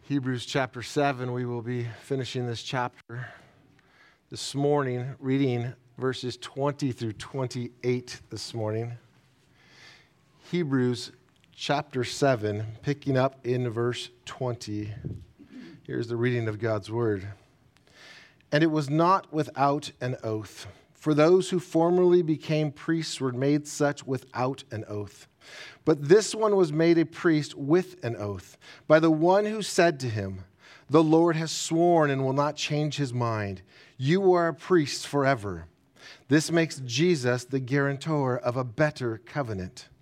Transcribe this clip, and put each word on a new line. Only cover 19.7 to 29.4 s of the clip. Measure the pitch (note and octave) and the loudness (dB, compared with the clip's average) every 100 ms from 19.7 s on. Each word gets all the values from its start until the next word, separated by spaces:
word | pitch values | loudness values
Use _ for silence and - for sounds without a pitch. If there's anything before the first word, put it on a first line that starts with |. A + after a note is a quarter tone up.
| D3 D3 - | 0 -6 -8
an | B2 A#2+ | -6 -6
oath, | A2+ A2 G#2 - G2+ - _ | -4 -6 -6 -16 -18 -20 _
for | _ - | _ 0
those | D3+ D#3 F#3 F3+ | 4 6 6 4
who | F3+ | -4
formerly | - E3 E3 F3+ F3+ F3+ | 0 2 4 4 6 6
became | D#3+ D3+ - D#3 D3+ | 4 -2 0 0 0
priests | C3+ - E3 D#3 - | -4 -4 -2 -2 -4
were | C3 | -4
made | B2 C#3 D3 D3 | 0 2 0 -2
such | - C#3+ C#3+ - | -2 -2 -2 -6
without | C3 - A2+ B2+ C3+ - | -6 -6 -4 -4 -4 -10
an | G#2+ G#2+ | -12 -8
oath. | G#2 G2+ - - _ - - - - - | -10 -10 -14 -20 _ -20 -20 -18 -6 0
But | D#3 C#3+ | 0 6
this | G3+ G#3+ | 6 6
one | A3 A3 G3+ | 0 2 4
was | F3 | 2
made | D3 E3 E3 | 4 4 4
a | D#3+ | 2
priest | - F3+ D#3 D3 | 0 2 2 0
with | - C#3 E3+ F#3 - | -6 2 2 2 -6
an | A#2+ A2+ | -8 -6
oath, | G#2 G2 - - - - _ | -6 -8 -12 -20 -20 -20 _
by | D#3 | 6
the | E3 | 6
one | D#3 E3+ F#3+ | 4 4 4